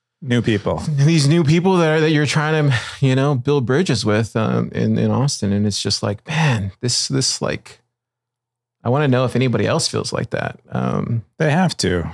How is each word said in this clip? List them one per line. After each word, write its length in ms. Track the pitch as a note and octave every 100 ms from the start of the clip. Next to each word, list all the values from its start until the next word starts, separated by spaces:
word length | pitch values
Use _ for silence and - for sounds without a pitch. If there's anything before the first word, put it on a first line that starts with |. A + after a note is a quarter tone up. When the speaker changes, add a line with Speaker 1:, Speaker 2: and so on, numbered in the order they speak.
| _ _
Speaker 1:
New 220 | C3+ A#2+
people. 400 | A2 G#2 - E2 -
Speaker 2:
these 380 | C#3 C#3+ E3 C#3
new 160 | E3+
people 340 | C#3+ F3 F#3 F#3
that 140 | D#3+
are, 100 | D#3
that 80 | D#3
you're 160 | D3 C#3+
trying 460 | D#3 D3+ D#3 C#3+
to, 80 | A#2 - -
you 140 | C3+ C3
know, 200 | C#3+ C3+
build 320 | C#3 D3 A2+
bridges 360 | C3+ F#3 A2+
with, 320 | A2+ G#2 A2 A2+
um, 360 | A2 A#2+ A#2
in, 240 | - A2 A2+
in 140 | A2
Austin. 420 | A2 C#3 - G2+
And 140 | G2+ G#2
it's 120 | -
just 220 | G2 -
like, 240 | A2 G#2 -
man, 440 | D#3 D#3 A2+ G2 -
this, 260 | B2 - -
this, 320 | C3+ - -
like, 420 | - - - - _ _ _ _ _ _ _ _ _ _
I 60 | A#2+
wanna 180 | C3+ D3
know 180 | B2 B2+
if 100 | C3
anybody 320 | C3 A#2 G#2
else 200 | D#3 -
feels 240 | - -
like 200 | - -
that. 280 | G1+ G1+ - -
Um, 520 | B1 B1+ G1+ - A#2 - -
Speaker 1:
They 140 | D#3
have 260 | D#3+ F3+ -
to. 340 | F#2 F2 E2